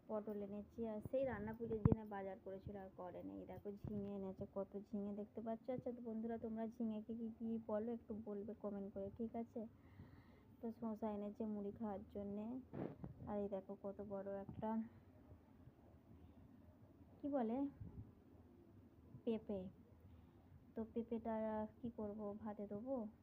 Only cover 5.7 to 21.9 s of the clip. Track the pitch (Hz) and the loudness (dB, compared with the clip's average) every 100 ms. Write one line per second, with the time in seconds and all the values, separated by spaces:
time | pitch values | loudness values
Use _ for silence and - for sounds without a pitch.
5.7 | 254 254 240 240 220 226 233 226 220 226 | 0 0 -2 -2 0 2 2 0 2 0
6.7 | 220 226 214 214 226 226 226 226 226 226 | 2 2 2 0 0 0 0 2 2 6
7.7 | 214 226 233 - 214 220 208 214 208 208 | 4 6 0 0 -4 0 -2 0 0 0
8.7 | 202 196 202 196 - 226 233 233 247 220 | 0 0 0 -2 0 0 0 -2 -2 -4
9.7 | - - - - - - - - - 233 | -6 -18 -14 -14 -14 -18 -20 -18 -4 -4
10.7 | 220 226 214 220 208 208 214 220 208 202 | 0 0 2 2 2 0 0 2 2 0
11.7 | 202 220 196 214 202 202 202 214 254 247 | 0 0 0 -2 -2 0 0 0 -2 -4
12.7 | - - - - - - 208 202 196 190 | 0 0 0 -6 -6 0 2 4 0 -2
13.7 | 196 202 196 202 196 196 196 196 - 220 | -4 -2 -2 -2 0 0 -2 -2 0 4
14.7 | 226 226 - - - - - - - - | 4 2 -6 -18 -18 -16 -16 -16 -18 -18
15.7 | - - - - - - - - - - | -18 -18 -18 -16 -16 -16 -16 -16 -16 -16
16.7 | - - - - - 294 277 220 247 277 | -16 -18 -16 -16 -2 4 6 6 6 4
17.7 | - - - - - - - - - - | 0 -6 -6 -8 -12 -18 -18 -18 -18 -18
18.7 | - - - - - - 220 - 202 190 | -18 -18 -18 -14 -2 2 2 2 -2 -2
19.7 | - - - - - - - - - - | -10 -18 -18 -16 -16 -18 -18 -18 -18 -8
20.7 | - 226 233 233 233 226 220 220 214 214 | -4 0 0 2 0 2 4 4 4 0
21.7 | 214 233 | 0 -2